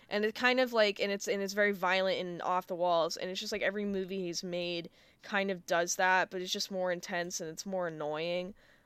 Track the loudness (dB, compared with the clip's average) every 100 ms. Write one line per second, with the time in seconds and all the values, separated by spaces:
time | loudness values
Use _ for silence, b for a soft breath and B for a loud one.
0 | b 0 0 2 2 4 4 4 4 4
1 | 0 0 0 -2 0 2 2 4 2 4
2 | 2 0 -2 -4 0 0 -2 0 2 4
3 | 2 -2 -6 -6 -4 -2 0 0 -2 -2
4 | -2 -4 -4 -6 -4 -4 -2 -4 -8 b
5 | b b -4 0 0 -4 0 2 2 2
6 | 4 4 2 -2 -4 -4 -4 -2 -2 -2
7 | -4 -4 -4 -6 -8 -8 -6 -4 -2 -4
8 | -4 -2 -2 -2 -4 -12 b b